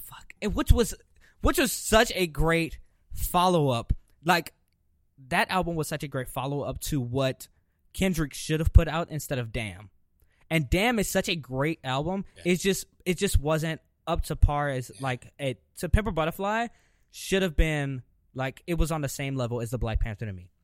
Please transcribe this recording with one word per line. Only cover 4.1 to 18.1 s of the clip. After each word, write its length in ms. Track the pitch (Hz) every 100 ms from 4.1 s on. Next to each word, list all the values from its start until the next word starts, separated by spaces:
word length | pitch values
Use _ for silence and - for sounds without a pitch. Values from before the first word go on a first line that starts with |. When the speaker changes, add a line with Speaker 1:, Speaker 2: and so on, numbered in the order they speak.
| _
Speaker 1:
Like, 280 | 165 170 - _ _ _ _ _ _ _ 127
that 220 | 180 -
album 240 | 185 170 165
was 120 | 143
such 140 | 151
a 60 | 143
great 200 | 135 127
follow-up 520 | 135 135 147 - -
to 200 | - 147
what 480 | 120 135 131 - - _ _ _ _
Kendrick 420 | - 190 165 143
should 260 | - - 156
have 120 | 160
put 160 | - 160
out 220 | 156 170
instead 280 | 147 - 131
of 140 | 113
Damn. 380 | 123 107 90 101 _ _ _ _ _ -
And 180 | 160 131
Damn 300 | 175 240 226
is 100 | -
such 200 | 190 202
a 80 | 170
great 440 | 127 131 151 160
album. 420 | 131 131 160 196 - -
Speaker 2:
Yeah. 160 | 175
Speaker 1:
It's 100 | 180
just, 240 | 190 185 - _
it 120 | 180 165
just 240 | 196 -
wasn't 400 | 143 156 160 156 _ _ -
up 160 | 170
to 120 | - 156
par 320 | - 147 143
as, 220 | 131 127
Speaker 2:
Yeah. 60 | 107
Speaker 1:
like, 300 | 131 123 - -
a, 160 | 139 120 _ -
To 100 | 175
Pimp 180 | 214 214
a 60 |
Butterfly 560 | 160 160 - 202 220 220 - _ _ _
should 320 | - - 185
have 140 | 185 147
been, 460 | 160 151 139 131 -